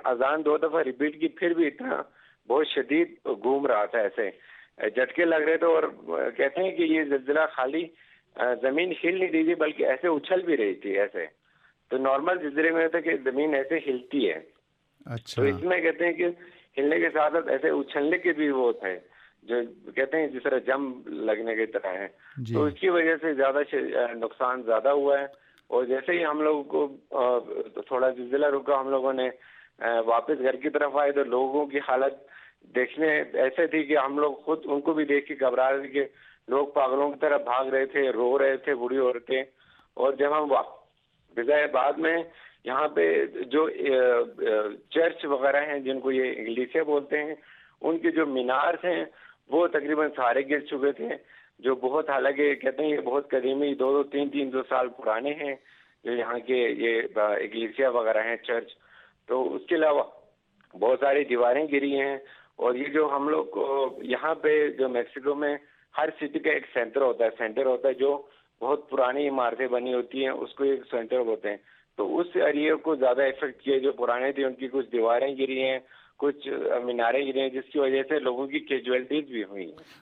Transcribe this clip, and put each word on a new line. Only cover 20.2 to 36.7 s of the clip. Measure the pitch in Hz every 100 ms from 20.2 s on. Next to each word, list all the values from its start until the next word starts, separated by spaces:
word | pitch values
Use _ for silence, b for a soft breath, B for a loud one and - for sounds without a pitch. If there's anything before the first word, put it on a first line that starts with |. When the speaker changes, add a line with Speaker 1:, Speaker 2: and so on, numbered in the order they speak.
| 147
Speaker 1:
جس | 127
طرح | 135 131
جم | 120 135 139 127 -
لگنے | 78 110 107 113 110
کی | 113
طرح | 113 98
ہے۔ | 92 98 - B 139
Speaker 2:
جی۔ | 113
Speaker 1:
تو | 117
اس | 147 139
کی | 190
وجہ | 175 160 160
سے | 160
زیادہ | 135 135 139 143
ش-، | 143 127 127 120 117
نقصان | 113 - 127 127
زیادہ | 117 110 135
ہوا | 143 139 139
ہے۔ | 139 b b b -
اور | 120 127
جیسے | 131 156
ہی | 175 160
ہم | 151
لوگوں | 151 147
کو، | 143 151 143 139 _
آ، | 139 123 123 - - - - -
تھوڑا | 127 131
زلزلہ | 127 123 139 147
رکا، | 139 131 139
ہم | 135
لوگوں | 135 131
نے، | 131 127 - B B B _
آ، | 113 117
واپس | 113 117 135 147
گھر | 131 131
کی | 147
طرف | 147 147 139
آئے | 143
تو | 143
لوگوں | 127 123 131 143 143
کی | 139
حالت | 139 131 135 135 - B B B - 123
دیکھنے | 123 147 156 151 -
ایسے | - 131 131 160
تھی | 156
کہ | 139 147
ہم | 135 143
لوگ | 147
خود | 135 - 156 -
ان | 143
کو | 147
بھی | 156 143
دیکھ | 143 143
کے | 143
گھبرا | 131 123 131
رہے | 139
تھے | 139
کہ | 139 135 b b b -
لوگ | 135
پاگلوں | 143